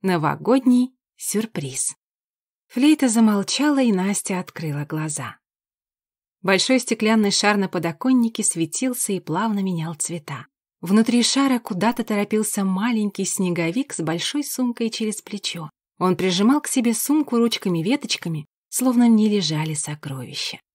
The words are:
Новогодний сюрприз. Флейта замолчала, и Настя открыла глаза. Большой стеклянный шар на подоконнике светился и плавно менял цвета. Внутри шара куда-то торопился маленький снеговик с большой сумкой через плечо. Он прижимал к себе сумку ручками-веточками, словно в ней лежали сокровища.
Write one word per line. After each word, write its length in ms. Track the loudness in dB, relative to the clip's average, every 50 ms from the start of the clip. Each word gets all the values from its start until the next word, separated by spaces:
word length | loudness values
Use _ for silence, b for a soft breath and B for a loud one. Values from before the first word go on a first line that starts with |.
Новогодний 960 | 0 0 0 0 0 -2 -2 -2 0 2 2 4 4 4 4 4 2 0 _ _ _ _ _
сюрприз. 760 | _ -10 -4 -4 -4 -4 -4 _ -8 -8 -6 -6 -6 -6 -6 -8 _ _ _ _ _ _ _ _ _ _ _ _ _ _ _
Флейта 420 | -2 4 6 6 6 6 4 2
замолчала, 720 | 4 6 4 4 4 2 0 -2 -2 0 2 2 2 4
и 100 | 4 2
Настя 480 | 2 2 0 0 -2 -4 -4 -4 -4 -6
открыла 460 | -6 -8 _ -8 -6 -6 -4 -6 -6
глаза. 500 | -6 -6 -6 -6 -6 -6 -8 -8 -10 -12 _ _ _ _ _ _ _ _ _ _ _ _ _ _ _ _ _ _ _ _ _
Большой 380 | 0 0 2 2 4 2 2 2
стеклянный 520 | 2 0 -2 0 2 2 4 4 4 2
шар 280 | 2 2 2 2 2 2
на 100 | 0 -2
подоконнике 760 | -2 -2 -4 -4 -6 _ 0 2 2 4 2 0 -2 -2 -4
светился 680 | -4 -2 -2 -4 -4 -4 -4 -4 -4 -2 -4 -4 -4
и 80 | -4 -4
плавно 380 | -4 -4 -4 -2 -2 -2 -2 -2
менял 340 | -2 -2 -2 -4 -4 -6
цвета. 540 | -6 -6 -6 -6 -6 -10 -10 -10 -12 -12 -12 _ _ _ _ _ _ _
Внутри 420 | -4 2 2 4 4 4 2 2
шара 360 | 2 2 2 2 2 2 2 0
куда-то 440 | -2 -4 -4 0 0 0 0 -2
торопился 600 | -4 -2 -2 -2 0 0 0 -2 0 -2 -2 -2 -2
маленький 640 | 0 0 0 0 0 0 0 -2 -2 -2 -4 -4
снеговик 680 | -4 -2 -2 -2 -2 0 0 -2 -2 -2 -2 -4 _
с 80 | -6 -6
большой 420 | -4 -4 -4 -4 -4 -4 -4 -4
сумкой 460 | -4 -4 -4 -4 -4 -4 -2 -4 -4 -4
через 320 | -4 -4 -4 -4 -4 -8
плечо. 480 | _ -12 -12 -8 -8 -8 -8 -8 -12 -14 _ _ _ _ _ _
Он 180 | 0 0 2
прижимал 460 | 2 0 0 0 4 4 4 4 4
к 60 | 0 0
себе 260 | -2 0 2 2 0
сумку 420 | 0 0 0 2 0 2 2 2
ручками-веточками, 1120 | 2 2 2 0 -2 -2 -2 -2 0 0 0 -2 -2 -2 -6 -8 -6 -6 -6 -6 -6 -8 _ _ _ _ _
словно 340 | -6 0 0 2 4 6 6
в 60 | 6
ней 180 | 6 6 4 4
лежали 460 | 2 2 0 0 -2 -2 -2 -4 -4
сокровища. 840 | -6 -6 -8 -8 -10 -10 -10 -10 -10 -10 -10 -10 -8 -8 -8 -10 -12 _ _ _